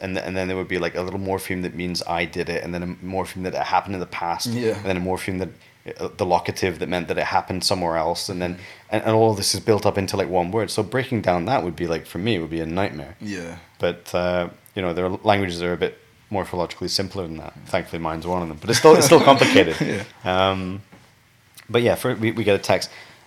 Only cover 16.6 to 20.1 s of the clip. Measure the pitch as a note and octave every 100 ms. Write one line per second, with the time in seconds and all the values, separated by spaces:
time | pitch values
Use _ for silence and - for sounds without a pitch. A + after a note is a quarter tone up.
16.6 | E2+ - F2+ - F#2+ G2 E2 D#2+ D2+ -
17.6 | - F2+ - E2+ E2 D#2+ F2 F2+ D#2+ D#2
18.6 | G#2 A#2 D#3 E3+ C#3+ D#3 B2+ C3 C3 C4
19.6 | E3 D#3 D3+ G2 -